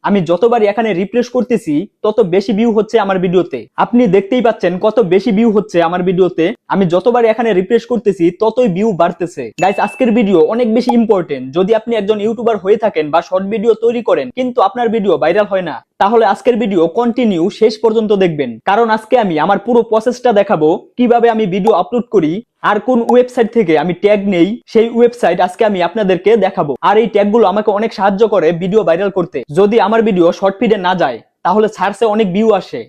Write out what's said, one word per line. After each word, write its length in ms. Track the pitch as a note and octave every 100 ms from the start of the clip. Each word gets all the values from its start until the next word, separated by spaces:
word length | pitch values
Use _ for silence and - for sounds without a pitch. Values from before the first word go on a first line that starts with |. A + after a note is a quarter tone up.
| D#3+
আমি 100 | G3+ D#3+
যতবারই 360 | F3 A#3 A#3+ G#3
এখানে 180 | G#3 A3+ F3
রিফ্রেশ 260 | G3 A#3+ A#3 B3+
করতেছি 380 | A3 A3+ - D3 G3 _
তত 140 | G#3+ A3 G3+
বেশি 180 | F3+ G3+ G3+
ভিউ 120 | A#3 A3
হচ্ছে 200 | G#3 A3+
আমার 140 | G3 F#3+
ভিডিওতে। 340 | F#3 F3+ E3+ B2 - -
আপনি 180 | F3+ A#3+ B3 F#3+
দেখতেই 260 | G3 B3+ A3+
পাচ্ছেন 260 | G#3+ F3+ F3+
কত 120 | G#3+ G#3+ G3
বেশি 180 | F#3 B3 G3+
ভিউ 120 | A#3 G#3
হচ্ছে 200 | G3+ F3 E3
আমার 140 | F3+ F3+
ভিডিওতে। 360 | F3+ F3+ E3+ E3 A#3+ _
আমি 120 | F3+ F#3+
যতবারই 360 | F3 G#3+ A#3+ A3+
এখানে 180 | A3+ A#3 G3+
রিফ্রেশ 260 | F#3+ A#3 -
করতেছি 320 | - G#3 F#3 E3+ F3+
ততই 260 | G#3+ G#3+ B3 E3+
ভিউ 120 | A3 F3
বাড়তেছে। 420 | E3+ F3 F3 - A#2 -
গাইস, 160 | F3 G3+ G#3
আজকের 240 | - B3 A3+
ভিডিও 200 | G3+ F3+ D#3
অনেক 160 | A3 A#3 A3+
বেশি 140 | B3 A#3+
ইম্পর্টেন্ট। 440 | A3 G3+ E3 C3+ C3 C#3+
যদি 160 | F#3+ A3
আপনি 120 | - A#3
একজন 180 | G3 G#3+
ইউটিউবার 320 | G#3 A#3 A#3 A3
হয়ে 140 | F#3 A3
থাকেন 220 | A3+ F3 D3+
বা 80 | C#3+ -
শর্ট 180 | F#3 G3
ভিডিও 200 | A3 A3+ G#3+
তৈরি 180 | A#3 A#3+ A3+
করেন 180 | E3+ C3+ B3
কিন্তু 200 | B3+ B3 F#3+
আপনার 180 | A#3+ A#3+
ভিডিও 200 | A3 G3 D#3
ভাইরাল 240 | D3+ F#3 G#3
হয় 140 | G3 F3
না, 80 | A#2+ _ _
তাহলে 220 | G3 A3+ A3
আজকের 240 | G3 - A#3
ভিডিও 200 | A#3 F#3 D#3+ F#3+
কন্টিনিউ 460 | A#3+ A#3 A#3 F3+ F3+ -
শেষ 160 | A3 -
পর্যন্ত 280 | A#3 A3 G#3+ G3+
দেখবেন, 280 | F#3+ D3+ C3 A2+ -
কারণ 180 | G#3 A#3 A3
আজকে 180 | - B3
আমি 100 | G#3+ D#3
আমার 140 | E3 G3 -
পুরো 140 | A#3+ A3+
প্রসেসটা 400 | A3 A3 A#3+ B3 G3+
দেখাবো, 280 | G3 F#3 D#3 F#3+ - -
কিভাবে 280 | B3 A#3 A3+
আমি 100 | A3 G#3+
ভিডিও 180 | F#3+ F#3+ G#3
আপলোড 240 | F#3 A#3+ - G#3
করি 160 | D3+ F3+ - _ E3
আর 80 | G#3 G3+
কোন 100 | B3+ A#3
ওয়েবসাইট 380 | A#3+ B3 C4 G#3+ A#3
থেকে 180 | F3 D#3
আমি 120 | D#3+ F3
ট্যাগ 180 | G3+ G#3 G3
নেই, 140 | F3+ F3 A#3+ _
সেই 160 | A3+ A#3 A#3
ওয়েবসাইট 420 | A#3+ A#3+ F3+ F3+ F3+
আজকে 160 | - A3
আমি 80 | F#3+ E3+
আপনাদেরকে 420 | A3 G3+ F3+ F#3+ A3+
দেখাবো। 280 | F#3+ F#3+ D#3 B2 F3
আর 60 | G#3
এই 60 | A3+
ট্যাগগুলো 300 | G3+ G#3 A3+ G3+
আমাকে 180 | G3+ A3 G3+
অনেক 120 | A3 A3
সাহায্য 240 | G3 G3 A3
করে 140 | G3+ D#3+ F3
ভিডিও 200 | F#3 G#3+ F3
ভাইরাল 220 | E3 G3+ F#3+
করতে। 200 | F3 C#3 A#2+ D3
যদি 180 | G3+ A3+ G3
আমার 140 | A3+ G#3+
ভিডিও 180 | F3+ E3 F3
শর্ট 160 | G3 G3
ফিডে 180 | A#3+ G#3 F3+
না 60 | F#3
যায় 160 | D#3 A2+ _ _
তাহলে 220 | - G3+ G#3+ G#3
সার্চে 280 | F#3+ G3+ A3+
অনেক 120 | G#3 G#3
ভিউ 140 | F3 A3+ G3
আসে 200 | - C3